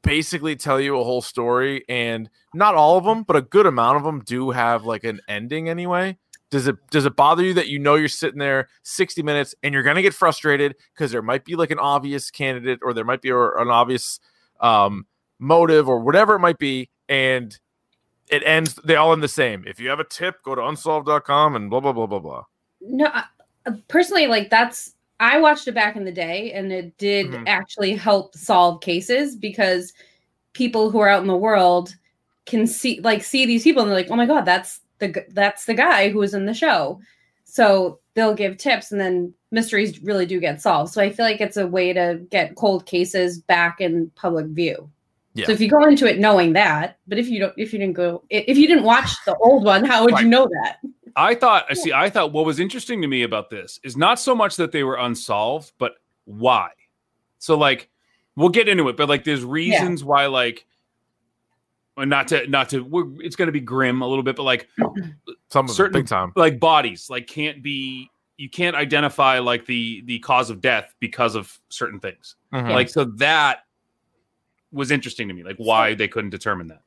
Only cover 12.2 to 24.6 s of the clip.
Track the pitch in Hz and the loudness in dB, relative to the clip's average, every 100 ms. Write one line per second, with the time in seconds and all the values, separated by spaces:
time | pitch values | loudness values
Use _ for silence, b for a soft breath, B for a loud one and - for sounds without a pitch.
12.2 | - - 139 127 123 123 123 117 110 127 | -10 -6 -6 -4 -4 -4 -4 -4 -4 -4
13.2 | 131 123 120 - 120 120 120 123 - - | -2 0 0 0 2 2 2 0 -6 -12
14.2 | _ _ _ _ 120 110 101 101 - _ | _ _ _ _ 2 4 2 -2 -14 _
15.2 | _ _ 131 170 170 156 135 123 117 175 | _ _ 2 4 6 4 4 0 2 4
16.2 | 214 208 175 165 143 131 123 _ _ 139 | 4 4 2 0 -4 -6 -8 _ _ 0
17.2 | 131 131 117 107 _ _ _ _ _ _ | 0 -2 -4 -18 _ _ _ _ _ _
18.2 | _ 147 151 156 160 - 151 156 160 160 | _ -2 2 2 2 -6 0 4 4 4
19.2 | 147 - 127 101 95 95 123 147 156 - | 0 0 -2 -2 -12 -10 -6 -6 -6 -6
20.2 | 180 - - 131 120 151 160 156 143 147 | -8 -8 -4 -2 -2 -6 -2 -2 0 -2
21.2 | - 143 151 127 104 117 139 117 110 101 | 2 2 2 0 -4 -2 -2 -2 -4 -6
22.2 | 78 64 - _ _ _ 190 254 302 233 | -8 -14 -16 _ _ _ -10 0 0 0
23.2 | - _ _ _ - 214 _ 320 349 392 | -10 _ _ _ -12 -12 _ 0 2 2
24.2 | 285 226 202 220 | 2 2 2 2